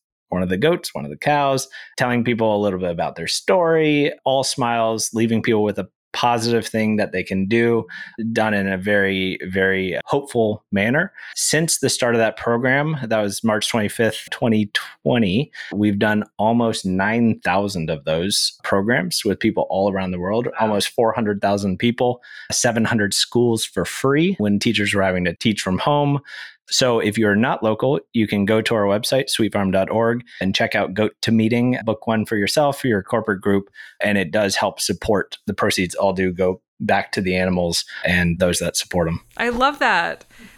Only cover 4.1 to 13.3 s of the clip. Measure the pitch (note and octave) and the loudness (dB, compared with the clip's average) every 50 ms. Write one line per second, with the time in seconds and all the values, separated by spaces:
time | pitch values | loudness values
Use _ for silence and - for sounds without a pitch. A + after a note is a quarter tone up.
4.1 | - - _ C#3 C3 C3+ B2+ - - - B2+ A#2 A#2 A#2 A2+ A2+ A2+ A2 - - | -2 -2 _ 0 0 0 0 -2 -2 -2 0 0 2 2 0 0 0 -2 -4 -4
5.1 | - A2 A2+ A2+ A2+ A2 G#2 - A2+ G#2+ G#2+ G#2 F#2+ - F#2+ - _ _ _ _ | 0 0 0 2 2 0 2 2 2 2 2 0 -2 -4 -6 -10 _ _ _ _
6.1 | - - - A#2+ A#2+ A#2+ A2+ A#2+ A#2 A2+ G2+ - - A2+ G#2+ G#2+ G#2+ G#2 G2+ - | -6 0 0 2 2 2 0 0 0 0 0 -2 -2 0 0 2 0 0 -2 -2
7.1 | - F#2 F2+ - G2 F#2+ F#2+ F#2+ A2+ A#2 A#2 A#2 A#2 A2+ A2 - - - - - | -2 -6 -4 -2 -2 -2 0 2 2 2 4 4 2 0 0 -4 -10 -16 -18 -16
8.1 | - - A2 A2+ A2+ A2+ G#2+ G#2+ G#2+ G2+ F#2+ G2 F#2+ F#2 F#2 G#2 G#2 G2+ G2 F#2+ | -10 -8 -6 -2 0 0 2 2 2 0 0 0 -2 -2 0 0 2 2 2 2
9.1 | G2 F#2+ F#2 F#2 F2+ - - F#2 F#2 G2 F#2+ F#2+ F#2+ F#2 F#2 F#2 E2 B1+ - - | 0 0 -2 -2 -4 -4 -8 -4 0 2 2 2 2 2 0 -2 -2 -4 -4 -2
10.1 | - C#3+ C#3 - - A#2+ A2+ G#2+ A2 - - _ - G2 G2 A2+ B2+ D3+ F3+ G3 | -2 -2 -2 -2 0 0 0 0 0 -4 -6 _ 0 0 2 2 2 0 0 -2
11.1 | - - - - - - - - - D#3 E3+ D#3+ - - - B2+ - - - A#2+ | -6 -14 -20 -14 -8 -4 -2 0 0 0 2 0 -2 0 0 -2 0 0 0 2
12.1 | A#2 A#2 A2+ G#2+ - - - A#2+ A#2 A#2 B2+ B2+ C3 C#3 D3 D#3 D#3+ C#3 A#2 A2 | 2 2 2 2 0 -2 -2 0 0 0 2 2 2 2 0 0 -2 -4 -2 -2
13.1 | A2+ A2 G#2+ G2+ | 0 0 0 0